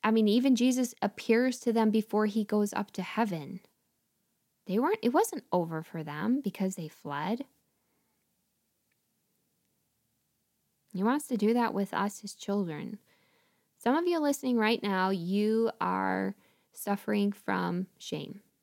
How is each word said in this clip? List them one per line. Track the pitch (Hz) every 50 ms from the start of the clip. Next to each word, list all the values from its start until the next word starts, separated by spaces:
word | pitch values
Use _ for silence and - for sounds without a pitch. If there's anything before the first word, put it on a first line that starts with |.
| -
I | 220
mean, | 220 226 220 208
even | 202 247 247 277 262
Jesus | 226 240 254 254 254 254 240 - _
appears | - 202 - - - - 226 226 247 262 247 -
to | - 247 220
them | 226 220 220
before | 208 220 208 - - 214 214
he | 214 202 226 208
goes | - - 214 208 208 -
up | - 202 - _
to | - 185
heaven. | - - - 233 208 175 160 147 139 - 180 _ _ _ _ _ _ _ _ _ _ _ _ _ _ _ _ _ _ _ _ _
They | - 185 208
weren't, | 254 320 415 440 -
it | 240 240
wasn't | 320 453 - - 269 - _ -
over | 180 170 165 160 160 160
for | - - 165 156
them | 151 147 151 175 214 247 285
because | 269 202 - - 196 190 190
they | - 165 165
fled. | - - _ 156 143 143 151 175 220 247 285 _ _ _ _ _ _ _ _ _ _ _ _ _ _ _ _ _ _ _ _ _ _ _ _ _ _ _ _ _ _ _ _ _ _ _ _ _ _ _ _ _ _ _ _ _ _ _ _ _ _ _ _ _ _ _ _ _ _ _ _ _ _ _ _ _ _ _ _ _ -
He | 185 190
wants | 220 262 294 294 -
to | 262
do | 214 202 214 233
that | 240 233 - -
with | 196 202 190 -
us, | - 190 202 202 -
his | - 202 -
children. | - - - 202 208 196 170 156 147 139 - - - _ _ _ _ _ _ _ _ _ _ _ _ _ _ _ _
Some | - 226 262
of | 320 339
you | 359 349 330
listening | 302 285 285 - - 262 247 233
right | 214 214 233 - -
now, | 202 196 185 185 190
you | 196 185 170 175 190 202 208 214 220 226 226 226 - _
are | - 185 185 190 190 190 185 - - 196 202 _ _ _ _ _ _ _ _
suffering | - - 202 202 196 - - 208 208 202 202 202
from | - - - 196 180 175 175 175 175 190 - _ _
shame. | - - - 151 147 - - 202 _ _ _ _